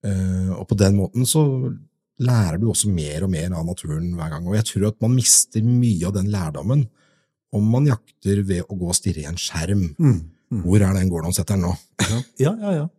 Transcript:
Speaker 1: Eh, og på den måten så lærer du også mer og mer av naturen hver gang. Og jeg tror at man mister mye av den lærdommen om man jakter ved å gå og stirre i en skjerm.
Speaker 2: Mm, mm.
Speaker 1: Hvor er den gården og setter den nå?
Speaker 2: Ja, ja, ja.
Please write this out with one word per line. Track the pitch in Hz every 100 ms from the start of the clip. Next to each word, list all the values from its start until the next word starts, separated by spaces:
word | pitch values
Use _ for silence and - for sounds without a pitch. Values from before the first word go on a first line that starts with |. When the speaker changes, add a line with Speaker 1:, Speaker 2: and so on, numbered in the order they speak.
Speaker 1:
Eh, | 98 95 95 92 92
og | 92 92
på | 101
den | 98 101
måten | 92 120 123
så | 156 147 131 131 - - _ _ _
lærer | 123 123 95 80
du | 110
også | 92 104
mer | 92 73 76
og | 95
mer | 85 85
av | 87 82
naturen | 87 78 76 87
hver | 87 80
gang. | 78 87
Og | 107
jeg | 110
tror | - 104
at | -
man | 113
mister | 127 117 143 - 110
mye | 110 123 123 92 87
av |
den | 101 98
lærdommen | 104 82 73 92 143 127 _ _ _ _ _ _
om | 104 104
man | 120 147
jakter | 117 _ _ 95 101
ved | 98 90 85
å | 98
gå | 87
og | 87
stirre | - 80
i | 73
en | 87
skjerm. | - 82 80 101 87
Speaker 2:
Mm, | 73 156 101 80 _ _
mm. | 113
Speaker 1:
Hvor | 85 101
er | 98 95
den | 92
gården | 85 80
og | 90
setter | 90
den | 98 87
nå? | 92 _ _ 92 113 131 -
Speaker 2:
Ja, | 131
ja, | 226 208
ja. | 170 156